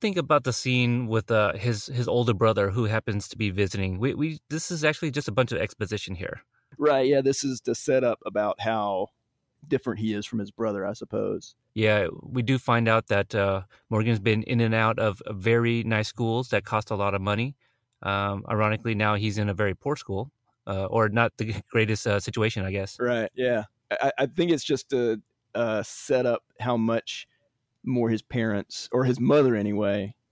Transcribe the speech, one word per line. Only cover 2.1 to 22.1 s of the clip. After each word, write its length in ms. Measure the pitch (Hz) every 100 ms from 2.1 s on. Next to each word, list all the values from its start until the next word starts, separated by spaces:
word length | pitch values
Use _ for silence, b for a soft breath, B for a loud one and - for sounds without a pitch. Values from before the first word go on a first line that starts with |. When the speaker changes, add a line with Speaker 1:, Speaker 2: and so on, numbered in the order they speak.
| 123 120
Speaker 1:
brother 360 | 98 113 104 98
who 140 | 110
happens 440 | 107 110 - 104 -
to 100 | -
be 120 | 104
visiting? 480 | 92 98 101 95 92
We, 160 | 131
we, 260 | - 156 151 -
this 200 | 156 -
is 140 | 170
actually 280 | 151 156 160
just 160 | 135 -
a 40 |
bunch 200 | 101 123
of 60 | -
exposition 560 | 104 - 101 104 - 92
here. 260 | 90 - _ _ b -
Speaker 2:
Right, 280 | 147 135 131
yeah, 140 | 139
this 240 | 131 139
is 160 | 139 127
to 120 | -
set 300 | 120 - 131
up 160 | 123 - 104
about 340 | 101 104 -
how 480 | 113 110 104 95 104 _ _ _ _ _ -
different 340 | 131 123 101
he 140 | 110
is 120 | 104 107
from 120 | 110
his 100 | 101
brother, 360 | - 110 101 98
I 60 |
suppose. 600 | 104 104 107 101 101 - _ _
Speaker 1:
Yeah, 340 | 107 107 104 90 -
we 200 | - 123
do 160 | 113 131
find 300 | - 117 113
out 180 | 113 -
that, 260 | 101 98
uh, 280 | 110 98 95 - b b
Morgan's 280 | 110 113 110
been 220 | 104 107
in 160 | - 117
and 140 | 113
out 240 | 113 110 113
of 240 | 110 98 -
very 540 | 101 104 117 117 117
nice 240 | 110 107 107
schools 400 | - 113 117 127
that 140 | 104
cost 260 | - 107 -
a 60 | 104
lot 180 | 101
of 60 | 98
money. 360 | 98 104 127 - _ _ _ _
Um, 420 | 98 98 101 101 -
ironically, 460 | 107 107 107 117
now 200 | 107 107
he's 240 | 104 107 104
in 100 | 104
a 60 |
very 200 | 92 101
poor 200 | 90 139 147
school, 360 | - 98 135 _ _ _ -
uh, 200 | 98 95
or 220 | 113 110
not 280 | 110 117 -
the 180 | 110
<laughs> 160 | 98 -
greatest, 360 | 113 110 107
uh, 120 | 117